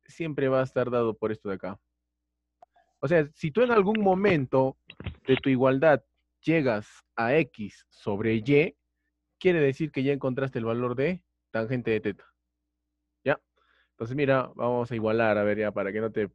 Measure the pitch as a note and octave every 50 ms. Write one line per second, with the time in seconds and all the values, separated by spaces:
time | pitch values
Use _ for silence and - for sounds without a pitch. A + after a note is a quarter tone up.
0 | _ _ - - E3+ D#3+ D3 C#3 C3+ C3 C3 C3 C3 C3 - C3 B2 A#2+ A#2+ A#2+
1 | A#2+ A2+ A2 - - G#2+ G#2+ - - G#2 F#2+ F2+ - F2+ G2 - _ _ _ _
2 | _ _ _ _ _ _ _ _ _ _ _ _ - _ _ _ _ _ _ _
3 | - C3+ E3+ E3 D#3 D3 - _ - D#3+ C#3 G#3+ B3 B3 A#3+ A3 F#3+ F#3+ A3 A3
4 | G#3 F#3+ F#3 F#3 G3+ G#3 F#3 D#3 C3+ B2 - C3+ C3 C3 - - _ - - -
5 | - - - - _ - C3 B2+ - C#3 C3+ B2 C3 C3 C3 C3+ D3 D#3+ D3 C3
6 | - _ _ _ _ _ _ _ _ - D#3+ E3 C#3+ C3 A2 G#2 G2+ - - -
7 | _ _ _ - A#2 A#2 C3 D#3+ E3 - - - G#2+ F#2+ - - _ _ _ _
8 | - A#2 G2+ G2 A2 A2+ A2+ A2+ G#2+ A#2+ C#3+ C#3+ D#3 G#3+ - _ _ _ _ _
9 | _ _ _ _ _ _ _ _ - F#3 F3+ E3 D3 C#3 C3+ - E3 D3 - C#3+
10 | C3 C#3 C#3+ C#3 C3 C3+ B2+ C3 C3+ C3+ - B2+ A2+ A2+ A#2 A#2+ B2 B2 B2 B2
11 | C3+ D#3+ F#3 F3 - _ _ _ _ _ - A#2 A2+ A2 C3 B2+ A#2 A#2 A2 G#2+
12 | - G#2+ F#2+ - - _ _ _ _ _ _ _ _ _ _ _ _ _ _ _
13 | _ _ _ _ _ C3 D3 - _ _ _ _ _ _ _ _ _ _ _ _
14 | A2+ A2+ B2+ D3 D3 C3 C3+ C3 B2 - - - A2+ A#2+ B2 B2 A#2+ A#2+ B2 A2+
15 | G#2+ A2 A2 A#2 A#2 A2 G#2 G#2 G#2 G#2 G#2 G#2 G#2+ G#2 G2 G#2 G2 G2 G2 G#2+
16 | A2 A2 G#2 A2 G#2+ F#2+ -